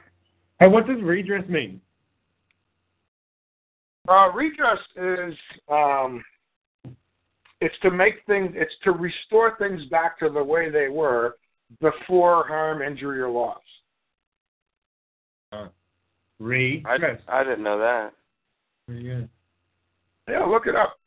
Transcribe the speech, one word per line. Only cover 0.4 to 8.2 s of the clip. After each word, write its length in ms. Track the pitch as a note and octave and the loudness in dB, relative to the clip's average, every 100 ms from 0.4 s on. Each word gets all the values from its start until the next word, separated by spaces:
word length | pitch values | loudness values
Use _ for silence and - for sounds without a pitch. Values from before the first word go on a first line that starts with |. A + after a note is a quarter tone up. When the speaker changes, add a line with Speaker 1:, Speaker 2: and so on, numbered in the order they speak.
| _ - | _ 6
Speaker 1:
Hey, 80 | F#3+ | 8
what 180 | G#3+ A3+ | 8 2
does 140 | B3+ | -2
redress 460 | F3 F3+ F#3 G3 F#3 | -2 -2 -2 -6 -4
mean? 320 | E3 G#2+ F#2+ - _ _ _ _ _ _ _ _ _ _ _ _ _ _ _ _ _ _ _ _ _ - | -4 -6 -10 -20 _ _ _ _ _ _ _ _ _ _ _ _ _ _ _ _ _ _ _ _ _ 4
Speaker 2:
Uh, 240 | F#3+ F#3+ | 6 6
redress 440 | F#3+ D#4 D4+ C4 G3 - - | 4 -4 -2 -2 -2 -6 -8
is, 380 | F3+ F3+ F3 D#3 - - - | -6 -4 -6 -12 -18 -20 -2
um, 520 | D3 D3 C#3 C3 B2 - _ _ _ _ _ - - _ _ _ _ _ - | 2 2 2 -2 -6 -16 _ _ _ _ _ -20 -20 _ _ _ _ _ -8
it's 120 | E3+ - | -8 -2
to 100 | F#3+ | 0
make 260 | F3+ G3+ A3 | 2 2 2